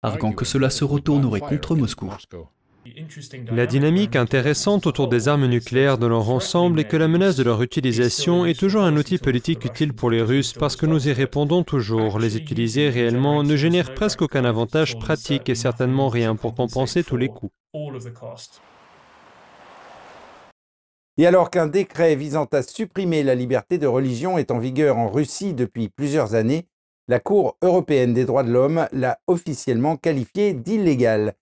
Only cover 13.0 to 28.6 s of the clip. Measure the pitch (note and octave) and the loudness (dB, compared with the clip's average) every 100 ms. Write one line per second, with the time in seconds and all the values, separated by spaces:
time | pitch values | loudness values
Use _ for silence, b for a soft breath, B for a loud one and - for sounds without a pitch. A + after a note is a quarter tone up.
13 | A#2 A#2+ C#3 D3 C#3+ D3 D#3 F3 F3 - | 0 2 2 2 2 2 2 0 -2 -2
14 | G#3+ - D#3 C#3+ B2 A2 A#2 D#3 D#3 A#2+ | -4 0 -2 0 0 0 0 0 -2 -4
15 | A2 B2 - C#3 - A#2 B2+ A#2 C3 C3 | -4 -4 -2 -4 -2 -2 -2 -2 0 0
16 | C3+ A#2+ A2+ A2 A#2+ A#2 B2 C3 C3 F3+ | 0 0 -2 -2 -6 -4 -4 -2 -2 -2
17 | E3+ B2+ C3 C3 G2 _ _ D3+ D3+ C3 | -2 -2 -4 -6 -14 _ _ -12 -10 -12
18 | A#2 A2+ A2 G#2+ - - - - - - | -14 -16 -16 -16 -20 -20 -20 -20 -20 -20
19 | - - - - - - - - - - | -20 -20 -20 -20 -20 -20 -20 -20 -20 -20
20 | - - - - - _ _ _ _ _ | -20 -20 -20 -20 -20 _ _ _ _ _
21 | _ - E3+ F#3 F3+ F3+ D#3+ F3+ F#3+ - | _ 2 6 6 4 0 0 0 -2 0
22 | E3+ D3 D3 D3 C#3+ D3 B2+ - A3 - | 2 2 -2 -4 -2 -2 -2 -8 -8 -4
23 | F#3 D#3+ C#3 B2+ B2+ B2 - F3 C#3+ B2 | -2 0 2 0 0 -2 -2 -2 0 0
24 | C3+ A#2+ E3 F3+ C3+ A#2+ A#2+ C3 D3+ A2+ | 0 -2 -2 -2 -2 -2 -2 0 2 2
25 | A2+ A2 D3 - G3 C#3+ B2 - A2 - | 0 0 -2 -4 -6 -4 -4 -4 -8 -4
26 | C#3+ D3+ A2 A2 A2 D3+ F3 _ _ _ | -2 0 0 0 0 -2 -6 _ _ _
27 | - A#2+ - G3+ B2+ - F#3 F3+ F3+ C#3+ | -2 -2 2 2 2 0 2 2 2 2
28 | B2 A#2+ B2+ C3 B2 B2 | 2 2 2 0 2 2